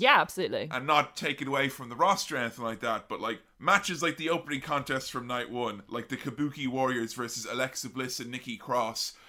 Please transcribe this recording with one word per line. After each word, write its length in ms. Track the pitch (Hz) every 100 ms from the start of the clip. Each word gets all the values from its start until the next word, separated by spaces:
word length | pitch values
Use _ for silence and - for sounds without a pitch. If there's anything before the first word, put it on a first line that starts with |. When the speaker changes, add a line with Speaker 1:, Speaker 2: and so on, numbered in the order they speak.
Speaker 1:
Yeah, 180 | 254 254
absolutely. 480 | 147 - 147 113 151
Speaker 2:
And 160 | 131 139
not 280 | 147 143 -
taken 320 | 160 143 135
away 220 | 139 135
from 200 | 131 120
the 60 | 120
roster 400 | 180 190 - 143
or 40 |
anything 260 | 120 117 117
like 140 | 113
that, 280 | 120 107 -
but, 140 | 110
like, 180 | 110 117 - -
matches 420 | 156 196 196 165
like 160 | 165 151
the 140 | 160
opening 300 | 170 147 139
contest 500 | 143 143 131 135 -
from 160 | 131 120
night 240 | 123 120
one, 320 | 120 117 101 98
like 220 | 117 117
the 80 | 127
Kabuki 500 | 139 120 147 147 135
Warriors 460 | 127 131 123 113
versus 320 | - 117 117 107
Alexa 420 | 120 131 - 127
Bliss 300 | 127 127 -
and 120 | 117
Nikki 260 | 123 123 110
Cross, 560 | - 123 113 113 - -